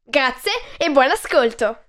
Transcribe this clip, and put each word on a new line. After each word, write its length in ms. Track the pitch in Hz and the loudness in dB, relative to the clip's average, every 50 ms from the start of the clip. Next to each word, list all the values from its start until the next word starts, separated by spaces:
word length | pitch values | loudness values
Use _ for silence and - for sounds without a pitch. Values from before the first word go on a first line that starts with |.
Grazie 500 | _ - - 294 262 254 240 - - 415 427 480 - - - | _ -2 -2 0 0 0 -4 -4 -6 -6 -6 -6 -8 -12 -8
e 120 | - 302 339 | -4 -2 2
buon 220 | 285 277 254 277 | 4 4 4 4
ascolto! 720 | 359 - - - - 302 240 233 - - 226 208 226 - _ | 0 -2 -2 0 2 2 2 2 -2 -2 -4 -4 -4 -8 _